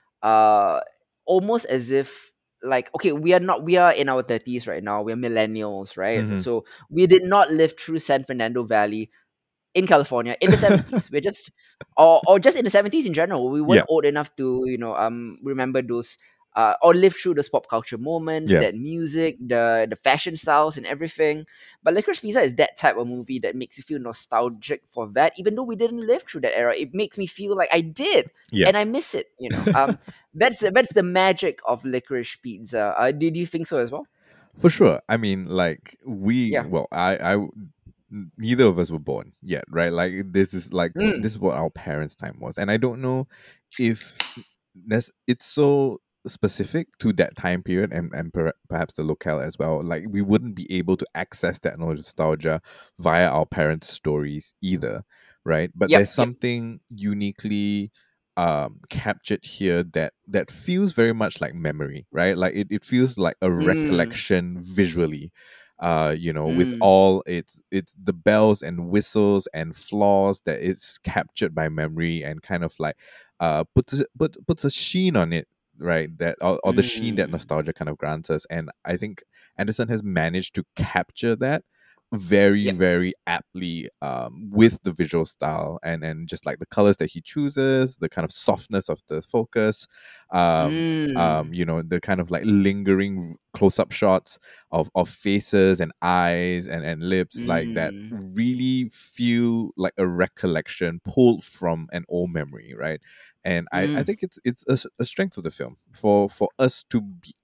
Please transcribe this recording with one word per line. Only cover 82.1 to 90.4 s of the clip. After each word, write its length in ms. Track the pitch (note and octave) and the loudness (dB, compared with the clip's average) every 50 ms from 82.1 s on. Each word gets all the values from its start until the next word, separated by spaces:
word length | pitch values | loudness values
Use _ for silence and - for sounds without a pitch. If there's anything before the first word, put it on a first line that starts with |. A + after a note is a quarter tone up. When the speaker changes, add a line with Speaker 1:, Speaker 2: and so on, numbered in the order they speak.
Speaker 2:
very, 500 | A2+ G#2 F#2 E2+ G2+ G2 G2+ G2+ G2+ G#2 G#2 | -10 -8 0 4 6 8 8 8 6 4 2
Speaker 1:
Yep. 120 | G2+ F#2+ | 0 2
Speaker 2:
very 380 | F2 F#2 F2+ F2 F2 F2+ F#2 - _ - | 2 2 4 4 2 0 -2 -4 _ -6
aptly, 600 | E2+ F2 - - _ - F#2 F#2 F2 E2 E2 - - _ - | -6 -6 -6 -6 _ -12 -8 -6 -6 -6 -8 -10 -12 _ -10
um, 480 | D2 C#2 B1+ B1 A#1+ A#1+ B1+ E2 A3 G2+ | -8 -8 -6 -6 -8 -10 -12 -14 -12 -2
with 300 | G2+ G#2+ A2+ A#2 - - | 4 6 6 6 6 2
the 100 | - F#2+ | -8 -6
visual 340 | E2 - E2+ D2+ E2+ E2 D#2+ | -2 -2 -2 -2 0 -2 -2
style 540 | - - - C#2+ D#2 D#2 D#2+ D2+ D2 E2+ - - | -4 -6 -6 -6 -4 -4 -4 -6 -8 -10 -10 -8
and, 200 | E2 E2 D#2+ D#2 | -6 -6 -6 -6
and 240 | D#2+ D#2+ D#2+ E2+ | -8 -8 -8 -10
just, 160 | - - - - | -12 -12 -10 -8
like, 120 | D2+ - - | -10 -8 -8
the 60 | E2+ | -10
colors 320 | - - - G2+ G#2 G3 | -6 2 4 4 4 4
that 140 | - D#2+ - | 4 0 -6
he 100 | - E2+ | -6 -12
chooses, 760 | - - - D3+ D3 C#3+ - C#3 C3+ C3+ C3+ C3 C3 C3 - | -16 -10 -6 -6 -6 -4 -2 -2 0 2 2 0 0 -2 -4
the 120 | - F2 D#2+ | -6 -8 -6
kind 160 | - F#2+ E2 | -4 -6 -6
of 60 | - | -6
softness 580 | - - - - G2+ - - - G#2+ G2 - - | -6 -4 -2 -2 -2 -2 -4 -6 -4 -4 -4 -4
of 100 | D#2 - _ | -8 -8 _
the 140 | - D2+ D#2+ | -10 -10 -10
focus, 640 | - - - A#2 A2+ - - A#2 G#2+ A2 G#2 - - _ _ - - - - - _ - | -8 -4 -4 -4 -4 -2 -2 0 0 0 -2 -4 -10 _ _ -20 -20 -20 -20 -20 _ -4
um, 400 | F#2 F2+ | 0 2